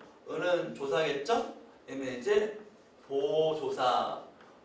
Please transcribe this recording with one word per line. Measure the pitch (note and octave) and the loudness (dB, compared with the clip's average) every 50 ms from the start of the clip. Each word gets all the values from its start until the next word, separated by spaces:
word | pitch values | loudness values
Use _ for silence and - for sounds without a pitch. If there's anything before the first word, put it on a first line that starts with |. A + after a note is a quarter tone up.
| - - - - - - | -18 -20 -20 -18 -12 -8
은은 | - - E3+ F3+ F3 E3 - - - | -4 -2 0 2 2 2 0 -2 -6
조사겠죠? | - C#3 C3+ E3 D#3+ D#3 D3 C#3 C#3 - - A#3 - - - - - - - - - - C3+ | -6 -4 0 0 2 2 2 0 -2 0 0 2 2 0 -2 -8 -14 -18 -20 -20 -20 -14 -12
얘는 | C3+ C3+ C3 B2+ B2 B2 | -10 -8 -6 -6 -6 -2
이제 | - G3+ G#3 G#3 G#3+ G#3+ G#3 - - - - - - - - - - | 2 4 4 4 4 2 -2 -8 -14 -18 -20 -20 -20 -20 -20 -18 -8
보조사. | - C#3 C#3 D3+ D3+ D3+ D#3 D#3+ D#3+ D3+ - C3+ - C3+ C3+ B2+ - - - - - - - - - - - - - - - | -4 -2 0 0 2 4 4 4 2 2 0 -2 -4 -2 2 2 2 4 2 0 -2 -4 -8 -10 -14 -20 -20 -20 -20 -20 -18